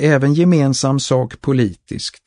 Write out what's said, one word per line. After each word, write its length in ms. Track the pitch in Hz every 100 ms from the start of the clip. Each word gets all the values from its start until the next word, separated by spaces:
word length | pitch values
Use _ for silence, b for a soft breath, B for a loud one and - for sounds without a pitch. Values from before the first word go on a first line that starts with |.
även 340 | 147 143 139
gemensam 680 | 151 175 165 139 131 135 139
sak 400 | - 131 120 -
politiskt. 840 | - 131 110 85 _ - - -